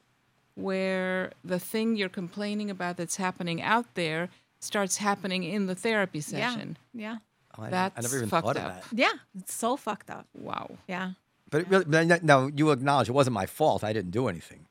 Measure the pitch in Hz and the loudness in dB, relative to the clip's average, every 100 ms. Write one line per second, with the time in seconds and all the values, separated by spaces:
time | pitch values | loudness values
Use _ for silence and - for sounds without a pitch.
0 | _ _ _ _ _ 196 190 190 190 185 | _ _ _ _ _ -8 -4 -2 -2 -2
1 | 185 185 185 - 175 180 - 220 226 214 | -2 -2 -4 -8 -6 -6 -4 -2 0 0
2 | 185 208 175 208 208 208 208 190 175 180 | -2 -4 -8 -6 -4 -4 -6 -6 -6 -4
3 | 170 - 185 180 175 165 175 226 240 185 | -6 -4 -4 -4 -4 -2 0 0 0 -4
4 | 160 160 175 - _ - - 208 190 - | -2 -2 -6 -10 _ -16 -6 -2 -2 0
5 | 208 202 190 185 170 208 185 180 233 220 | 0 0 -2 -4 -2 -2 -2 -2 0 2
6 | 185 151 - 143 240 233 50 160 _ 233 | 0 -2 -6 -4 -4 -4 -10 -14 _ -12
7 | 214 226 _ _ _ - 110 185 190 - | -10 -12 _ _ _ -12 -4 -2 -2 -4
8 | 117 135 110 170 120 139 87 92 - 226 | -4 -2 0 0 0 -2 -4 -10 -6 0
9 | 359 320 _ 190 - - 233 277 220 208 | 2 0 _ -16 -10 -4 -4 -4 -6 -8
10 | - - - - - - - - - 175 | -10 -16 -16 -16 -6 -4 -4 -12 -10 -6
11 | 180 185 _ _ - 151 180 190 147 160 | -6 -10 _ _ -2 0 4 4 6 4
12 | 165 180 156 135 131 143 156 127 139 139 | 6 6 8 8 6 2 4 4 4 4
13 | 104 139 127 107 95 - 151 101 107 110 | 4 4 4 2 -2 0 2 2 0 -2
14 | 90 104 123 82 - - - | -2 0 0 -2 -10 -20 -18